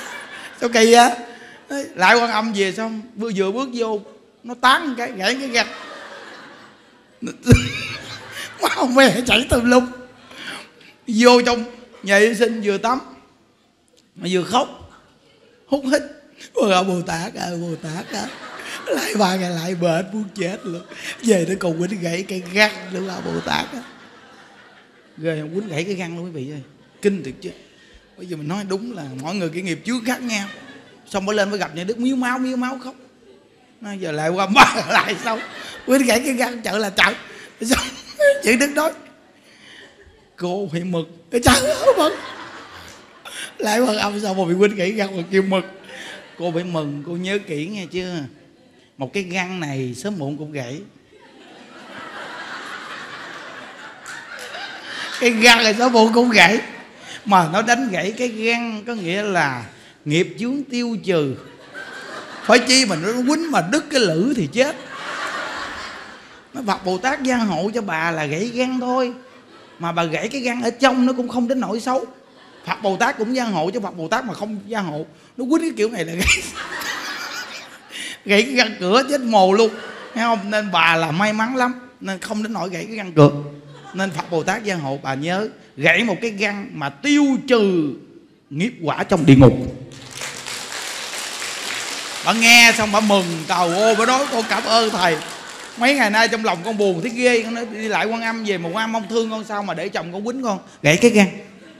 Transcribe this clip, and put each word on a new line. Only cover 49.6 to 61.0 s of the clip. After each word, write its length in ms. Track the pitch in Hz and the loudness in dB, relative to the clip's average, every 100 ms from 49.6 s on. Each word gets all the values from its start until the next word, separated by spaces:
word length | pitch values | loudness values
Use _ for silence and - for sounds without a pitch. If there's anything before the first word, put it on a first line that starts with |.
này 340 | 151 135 127 117 | -6 -6 -6 -6
sớm 220 | 202 202 | -8 -6
muộn 200 | 147 147 | -6 -8
cũng 140 | 151 | -8
gãy. 280 | 143 120 147 208 _ _ - - - - - - - - - - - - - - - - - - - - - - - - - - - - - - - - - 494 679 784 762 - - - - | -10 -10 -12 -16 _ _ -20 -20 -20 -20 -20 -20 -20 -20 -18 -16 -16 -14 -14 -12 -12 -12 -12 -12 -14 -14 -14 -14 -16 -16 -16 -18 -18 -18 -18 -16 -16 -16 -16 -14 -12 -12 -14 -14 -12 -10 0
Cái 100 | 247 | 0
răng 320 | 226 233 233 | 6 6 8
này 120 | 220 | 6
sớm 180 | 208 247 | 2 4
muộn 200 | 233 226 | 6 6
cũng 180 | 226 247 | 6 6
gãy. 300 | 214 175 226 - - - - - - | 6 6 6 -2 -12 -20 -20 -18 -12
Mà 240 | 208 190 160 | 4 4 4
nó 100 | 190 | 2
đánh 280 | 226 240 262 | 2 2 0
gãy 220 | 175 180 | -2 -4
cái 160 | 226 247 | -4 -6
răng 540 | 220 226 233 233 214 214 | -2 -2 -2 -4 -8 -8
có 80 | |
nghĩa 280 | 233 170 190 | -6 -4 -2
là 420 | 208 180 147 127 110 - - - | 0 0 0 -2 -10 -18 -20 -12
nghiệp 320 | 151 156 170 147 | -2 0 0 -2
chướng 240 | 233 277 269 | -6 -4 -4
tiêu 260 | 240 240 220 | -4 -4 -4